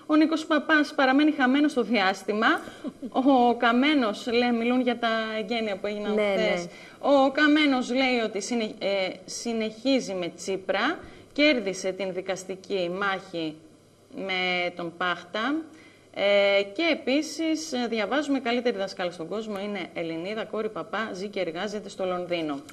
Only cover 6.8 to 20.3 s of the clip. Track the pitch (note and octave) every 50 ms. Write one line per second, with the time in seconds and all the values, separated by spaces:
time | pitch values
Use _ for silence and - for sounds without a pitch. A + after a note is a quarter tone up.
6.8 | - - - - - - C#4+ C#4 C4+ C#4 C4+ D4 D4+ D4 D4 D#4 D4+ C#4+ C4+ B3+
7.8 | A#3+ - B3 C4 C4+ B3+ B3+ A#3+ A3+ G#3 - G3+ G3+ - B3 A#3 G#3+ G#3 - -
8.8 | - F#3+ G3 G3 F#3+ F3+ - - - - - - - A#3+ A3+ A3+ G#3+ A3 A3 -
9.8 | - C4+ C#4 B3 F#3+ F#3 F#3+ F#3 F3 E3+ - - - - F#3+ F#3+ - - F#3+ G3
10.8 | A3+ C#4+ F4+ - - - - - - - - - D4 D4+ D4 B3 G3 F#3+ F3+ -
11.8 | - F#3+ F#3 F#3+ G3 F#3+ E3+ F#3 F#3 G3 F#3 F3+ - - F#3+ F#3 - - G3+ F#3+
12.8 | F3 F3 F3+ F#3+ G3+ G3 F#3+ F#3+ - - - E3+ D#3+ D#3 D#3 - - - - _
13.8 | _ _ _ _ _ _ - - F#3+ F#3+ F#3+ F#3 F#3 F3+ F3+ F3+ F3 F3 F3 F3
14.8 | F3 E3 E3 - F3+ F3+ F3 F3 - - - G#3+ A3+ C4+ D4 D#4+ D#4 - - -
15.8 | - - - - - - - - - G3+ G3+ G3+ G3+ G3+ G3+ G3 G3+ - - -
16.8 | E4+ E4 C#4+ - - B3 C4 D4+ D4 - - - D#4+ D#4+ D#4+ D4+ - - B3+ B3
17.8 | A#3+ A3 A3+ A3+ G3+ F#3+ A#3+ D4 D4 C#4 C#4 C4 C4 A#3 A#3+ B3 A#3+ B3 G3+ F#3+
18.8 | G3 F#3+ - - F#3 F3 F3 - D#3+ E3 F#3 A3 A3 A3 G#3 F#3+ G3+ G#3 G#3 F#3+
19.8 | E3+ - - E3+ E3+ E3 E3 E3 E3+ F#3+